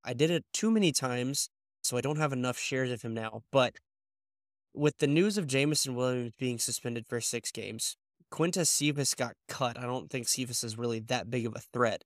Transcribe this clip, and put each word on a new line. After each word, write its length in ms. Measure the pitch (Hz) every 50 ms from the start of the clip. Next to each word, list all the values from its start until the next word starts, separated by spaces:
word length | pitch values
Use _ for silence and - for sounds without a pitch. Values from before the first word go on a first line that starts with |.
| _
I 100 | 120 127
did 160 | 117 147 160
it 120 | 175 156 - _
too 180 | - - - 220
many 220 | 226 220 202 170
times, 560 | 139 - - 127 123 123 123 131 139 - - - _ _ _ _ _ _
so 140 | - - 127
I 60 | 123
don't 160 | 120 135 151 151
have 160 | 156 147 135
enough 240 | 127 123 127 123 -
shares 320 | - - 139 131 131 127
of 100 | 123 113 -
him 100 | 120 113
now. 300 | 113 110 110 107 110 - _
But 240 | - 135 127 117 - - _ _ _ _ _ _ _ _ _ _ _ _ _ _ _ _ _ _ _
with 240 | - 147 151 143 _
the 100 | 156 143
news 300 | 143 160 185 214 202 208
of 100 | 175 135
Jameson 480 | 127 135 139 151 156 143 - 135 127
Williams 380 | 120 127 127 127 123 123 117 110 _
being 220 | 131 127 120 117
suspended 480 | - - 117 - - 123 120 117 110 -
for 140 | - 120
six 300 | 110 - - 120 - -
games, 440 | - - 101 101 110 113 - - - _ _ _ _ _ _ _
Quintez 360 | - - 156 175 170 190 165 -
Cephas 460 | - - 147 147 143 147 139 - -
got 220 | - 123 117 - _ _ -
cut. 300 | - - 135 120 117 -
I 60 | 127
don't 260 | 123 123 127 78 -
think 180 | - 131 117 -
Cephas 360 | - - 127 123 120 - -
is 120 | 117 107
really 240 | 113 120 120 113 113
that 280 | 110 113 127 123 - 117
big 160 | 123 127 113
of 100 | 117 107
a 40 | - - -
threat. 320 | - 123 123 113 101 - -